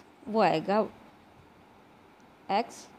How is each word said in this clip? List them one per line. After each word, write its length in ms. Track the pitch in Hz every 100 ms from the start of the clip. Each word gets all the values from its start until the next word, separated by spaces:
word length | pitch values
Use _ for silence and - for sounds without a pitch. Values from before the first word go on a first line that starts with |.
| - - -
वो 120 | 220
आएगा 380 | 185 160 160 208 214 - - - - - - - - - - - - - - - -
एक्स 380 | 196 233 - -